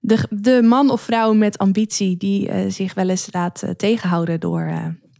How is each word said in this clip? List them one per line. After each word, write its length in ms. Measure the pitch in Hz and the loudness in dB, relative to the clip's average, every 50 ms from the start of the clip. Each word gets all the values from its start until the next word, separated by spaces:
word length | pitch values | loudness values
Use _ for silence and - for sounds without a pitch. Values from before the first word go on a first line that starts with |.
de, 260 | - 214 220 220 - - | 2 2 2 2 2 -2
de 320 | - 202 202 247 254 254 233 | -4 -2 2 4 4 6 6
man 280 | 226 240 262 285 277 | 6 6 6 4 4
of 100 | 233 226 | 2 0
vrouw 320 | - - 233 226 226 220 220 | -2 -2 -2 0 2 4 4
met 260 | 214 214 208 208 - | 4 2 2 0 0
ambitie 580 | 196 196 190 208 220 214 - - 208 190 180 | 0 0 2 2 0 -2 -2 -2 -2 -2 -2
die, 320 | 175 - 196 196 196 196 - | -2 -2 -2 -2 -2 -2 -2
eh, 220 | - 190 190 196 | -2 -2 -2 -2
zich 240 | 190 - 190 190 - | -4 -4 -6 -6 -2
wel 140 | - 190 185 | -2 -2 -2
eens 200 | 185 185 - - | -2 -2 -4 -6
laat, 320 | - 180 175 175 - - - | -6 -4 -4 -4 -6 -6 -8
eh, 80 | - | -8
tegenhouden 720 | 185 - - 202 226 226 - 180 175 170 170 165 165 165 | -6 -2 0 0 0 0 0 -2 0 0 0 -2 -2 -4
door, 220 | 165 170 165 165 165 | -4 -4 -4 -4 -4
eh, 240 | 160 165 165 165 160 165 - _ _ _ _ | -4 -4 -6 -6 -8 -8 -10 _ _ _ _